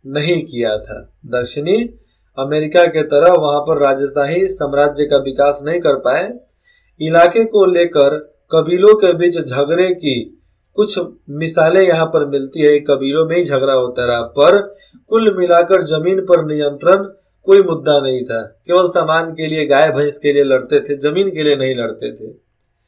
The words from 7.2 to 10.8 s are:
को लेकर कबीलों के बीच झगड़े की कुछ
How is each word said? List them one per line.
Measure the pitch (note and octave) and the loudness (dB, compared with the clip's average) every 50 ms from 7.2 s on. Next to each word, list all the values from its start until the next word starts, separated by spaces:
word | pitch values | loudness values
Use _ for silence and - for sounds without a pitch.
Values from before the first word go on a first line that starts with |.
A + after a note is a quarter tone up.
| E3+ F3 - A3+ A3+ | 4 4 4 2 0
को | A3 - G3+ F#3+ | 2 2 2 2
लेकर | F3+ F3 F3 E3+ E3+ - D3 C#3 C#3+ D3+ D3+ - - _ _ _ _ | 4 2 2 0 0 2 2 2 2 0 -2 -8 -14 _ _ _ _
कबीलों | D#3+ D#3+ D#3 E3 F3+ F3+ G3 G#3+ G#3+ | -2 0 0 0 0 4 6 6 6
के | G#3+ G3+ F3+ F3 | 6 4 2 2
बीच | E3 F3 F3 E3+ E3+ | 2 0 0 0 -2
झगड़े | - B2+ B2+ C#3 C#3+ C#3+ E3 F3+ F#3 F3+ F3+ | -6 -4 -4 -2 -2 0 0 0 0 0 -2
की | - D#3 C#3 B2+ A#2 - - - _ _ _ _ _ _ _ _ | -2 -4 -4 -4 -4 -6 -10 -16 _ _ _ _ _ _ _ _
कुछ | G3+ | -2